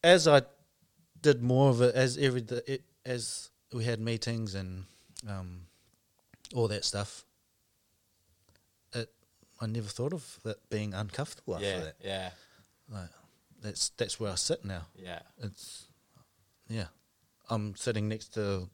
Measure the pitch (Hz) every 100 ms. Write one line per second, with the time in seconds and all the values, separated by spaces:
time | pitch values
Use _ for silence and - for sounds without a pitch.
0 | 170 180 156 143 135 - _ _ _ _
1 | _ - 151 127 120 127 139 120 123 117
2 | 131 127 139 123 110 120 - 135 - _
3 | 127 123 110 - - _ _ 123 117 113
4 | 113 117 - 117 110 95 92 92 95 -
5 | _ - 107 98 90 90 87 _ _ _
6 | _ _ _ - - 123 113 104 - 101
7 | 104 - - _ _ _ _ _ _ _
8 | _ _ _ _ _ _ _ _ _ 123
9 | 113 _ _ _ _ _ 113 117 104 -
10 | 131 170 - - 110 104 _ 107 107 95
11 | 104 - 151 - - 90 101 92 78 -
12 | 98 95 92 - - - _ _ - 104
13 | 87 - _ _ _ - 107 101 - -
14 | 107 - 107 90 - - 101 90 82 -
15 | 92 85 - - 107 95 - - - _
16 | _ _ _ _ _ _ _ 110 87 _
17 | _ _ _ _ - 110 104 98 - 110
18 | 107 107 - 113 101 98 92